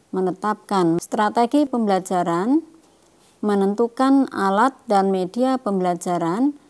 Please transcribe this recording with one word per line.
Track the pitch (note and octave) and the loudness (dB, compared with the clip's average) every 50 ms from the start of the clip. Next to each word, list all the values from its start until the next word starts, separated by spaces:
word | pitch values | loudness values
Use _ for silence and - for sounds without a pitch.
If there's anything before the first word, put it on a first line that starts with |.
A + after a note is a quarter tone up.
| _ _ - | _ _ -6
menetapkan | F#3+ F#3 F#3 F3 - - G#3+ G#3+ G#3 - - G#3 F#3+ F3+ E3 E3 F3 - | -4 -2 -4 -4 -4 -4 -4 -6 -6 -6 -2 0 2 2 2 2 0 -2
strategi | - - A3+ G#3+ G#3 G#3 A#3 A#3+ A#3 - D4 D4+ | -4 -2 -2 -2 0 2 0 0 2 2 0 0
pembelajaran, | C4+ C4 A#3+ A3+ G3+ G3 F#3 F3+ - F#3+ F3+ F3 F3 E3+ E3+ F#3+ A#3 C#4 D#4+ D#4+ - - - _ _ _ _ _ _ _ _ _ _ _ _ - | 0 0 -2 0 0 0 -2 -2 -2 -2 -2 0 0 0 0 0 0 0 0 0 -4 -10 -20 _ _ _ _ _ _ _ _ _ _ _ _ -2
menentukan | G#3 G#3 G3+ G3 G3 G#3 G#3+ A#3 A3+ A#3 - C4 C4+ C4+ C#4 C4 - | 0 0 2 2 0 0 0 -2 -2 -2 0 2 2 4 4 2 0
alat | - - G3 G3 G3 G3+ A#3 C4+ C4+ - _ | -2 -2 -2 0 2 2 2 0 0 -4 _
dan | - G#3 G3 G3 G3 | 0 0 2 2 2
media | F#3+ F#3 F#3 F3+ - A#3 B3+ C4 C4 B3+ | 0 0 -2 -4 -4 -2 -2 0 -2 -2
pembelajaran, | - G#3+ G3 F#3+ F3+ F3+ F3 E3+ - F#3+ F3 E3+ E3+ E3 F3 G#3+ C4 D4 C#4+ - _ _ | -2 -4 -2 0 0 -2 -2 -2 -4 -4 -4 -2 -2 -2 0 0 0 -2 -2 -4 _ _